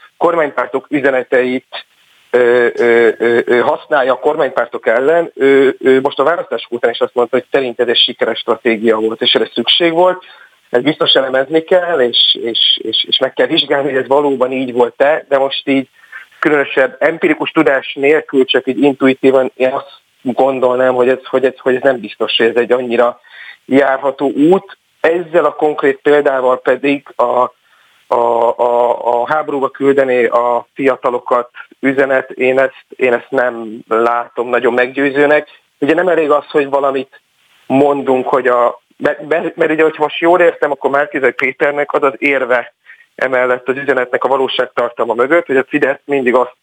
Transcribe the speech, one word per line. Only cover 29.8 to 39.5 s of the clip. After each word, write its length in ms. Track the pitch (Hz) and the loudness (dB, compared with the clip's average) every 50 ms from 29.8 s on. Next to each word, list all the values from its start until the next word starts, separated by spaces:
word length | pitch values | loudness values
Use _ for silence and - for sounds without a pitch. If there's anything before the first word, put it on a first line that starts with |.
| 135 139 135 139 135 131 123 127 117 | 0 2 2 2 2 2 2 0 0
a 420 | 113 - 120 120 120 120 117 117 _ _ | 2 2 0 0 2 0 -2 -4 _ _
fiatalokat 760 | - 139 135 127 123 - 131 120 120 - - 127 123 120 - _ - - _ - - | -2 0 0 0 0 -2 -4 -4 -4 -2 -2 -2 -2 -2 -4 _ -20 -20 _ -16 -4
üzenet, 500 | - 135 135 135 139 135 135 131 131 - | -2 -2 0 0 0 0 0 -2 -2 -4
én 300 | - - 127 127 131 131 | -6 -2 -2 0 2 2
ezt, 260 | 135 131 - - - _ - | 0 0 -2 -8 -20 _ -8
én 180 | - 131 127 120 | -2 -2 0 0
ezt 160 | 120 - - | -2 -4 -4
nem 500 | 135 135 123 123 117 117 113 110 107 120 - - | -2 -2 -2 -2 -4 -6 -10 -12 -12 -14 -8 -4
látom 600 | 110 110 117 117 120 120 120 117 - - 117 120 | -2 0 0 0 0 -2 -4 -6 -6 -8 -6 -2
nagyon 240 | 120 120 123 120 117 | -2 0 0 0 0
meggyőzőnek. 720 | 123 127 127 131 139 139 143 131 143 147 143 151 151 147 - - _ _ _ _ - | 0 -2 -2 -2 -2 -2 -2 0 2 2 2 2 0 0 -4 -16 _ _ _ _ -6
Ugye 140 | 143 139 160 | -2 0 0
nem 140 | 170 180 185 | 2 2 0
elég 240 | 165 160 156 143 | 0 0 2 2
az, 140 | 147 143 139 - | 0 0 0 -2
hogy 200 | - 151 143 135 | -2 -2 -2 0
valamit 520 | 135 143 143 139 135 135 127 _ _ - _ _ _ _ _ _ _ _ _ - | -2 -2 0 0 -2 -2 -6 _ _ -20 _ _ _ _ _ _ _ _ _ -2
mondunk, 600 | 131 135 147 143 143 139 123 127 131 127 127 - | 2 2 4 4 2 0 0 0 0 0 0 0
hogy 200 | - 131 123 123 | 0 -2 0 0
a, 340 | 123 120 120 120 - - _ _ _ - | 0 2 2 0 -2 -4 _ _ _ -4
mert, 300 | 123 147 151 - 160 147 | -4 -4 -4 -4 -6 -4
mert, 280 | 151 170 - 165 | -4 -2 -2 -4